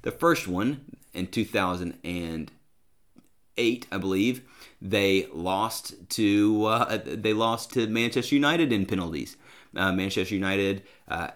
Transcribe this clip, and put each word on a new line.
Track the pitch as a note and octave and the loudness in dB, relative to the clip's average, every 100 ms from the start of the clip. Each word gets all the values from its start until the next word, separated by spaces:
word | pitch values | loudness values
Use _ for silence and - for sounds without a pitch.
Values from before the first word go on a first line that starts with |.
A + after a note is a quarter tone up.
The | A#2+ | -8
first | - E3+ D#3+ F#2+ | 0 2 2 0
one | F2+ A#2 D3 - - _ | -2 -2 -2 -10 -20 _
in | - F#2 | -8 -4
two | - | -2
thousand | G#2 G#2 F#2 F2+ E2+ - | 0 0 0 -2 -6 -8
and | E2+ F2 E2 D#2+ D2+ - _ _ _ _ _ _ _ _ _ - | -8 -6 -6 -8 -10 -14 _ _ _ _ _ _ _ _ _ 0
eight, | A#2 A#2+ - | 0 0 -4
I | F#2+ | -4
believe, | F#2+ F#2+ A#2 B2 - - - - | 0 2 2 0 -6 -20 -20 -14
they | F#2+ G2+ G2 F#2+ F#2 | -2 2 4 4 0
lost | D#2+ F2+ F#2+ A2 - - - F#2 | -4 -2 0 -2 -4 -12 -16 -8
to, | - G#2 G#2 G#2+ G#2+ | 0 4 4 4 4
uh, | G#2+ A2+ - A2 | 2 2 0 -2
they | - G#2 A2 | -4 -4 0
lost | G#2+ A2+ A#2 - | 2 2 0 -2
to | B2+ A2 | -2 0
Manchester | A2+ A#2 B2+ A#2+ | 2 0 0 2
United | C#3+ C#3+ E3+ D3+ | 2 4 4 2
in | G#2+ F#2+ | 2 0
penalties. | F#2+ E2+ D#2 A1+ - - - - - | -2 -4 -6 -8 -14 -20 -20 -12 -2
Uh, | F#2+ | 0
Manchester | F#2 G2 G2+ F#2 | 0 0 -2 -2
United, | G2 F#2+ G2 G2 G2 - - - | -2 0 0 0 -2 -8 -20 -8
uh, | F2 E2+ | -6 -6